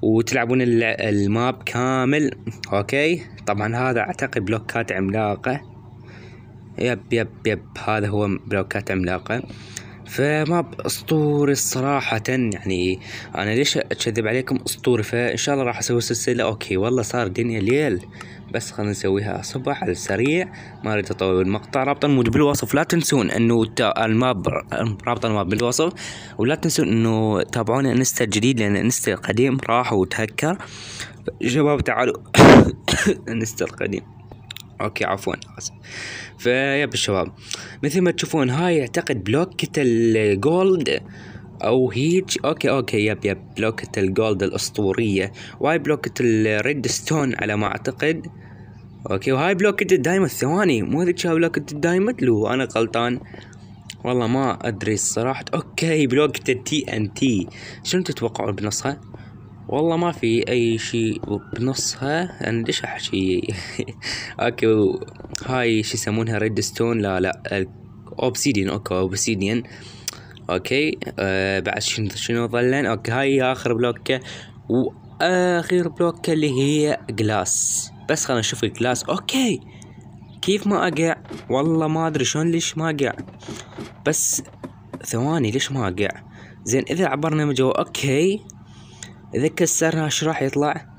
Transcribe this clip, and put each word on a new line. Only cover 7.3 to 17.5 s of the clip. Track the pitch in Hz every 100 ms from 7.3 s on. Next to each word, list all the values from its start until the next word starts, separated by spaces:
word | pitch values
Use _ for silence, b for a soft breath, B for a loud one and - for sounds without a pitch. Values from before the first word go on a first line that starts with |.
| - 110
يب، | 101 - - -
هذا | 107 104
هو | 104 104 92 -
بلوكات | 101 95 101 104
عملاقة. | 95 87 90 - 117 - B B B B B -
فماب | - 139 151 151 175 165 -
اسطوري | 160 - - 160 147 147 143 135
صراحة، | - 135 131 143 123 113 104
يعني | 131 120 95 - 92 90 92 B B B -
انا | 101 113
ليش | 143 156
اكذب | - - - 110 110
عليكم؟ | 120 127 135 -
اسطوري. | - - 120
فان | 107 117 120 117
شاء | - 143
الله | 127
راح | 117
اسوي | - 120
سلسلة. | 113 113 - 123
اوكي | 113 107 - 92
والله | 107 127
صار | 110 123 110
دنيا | 95 117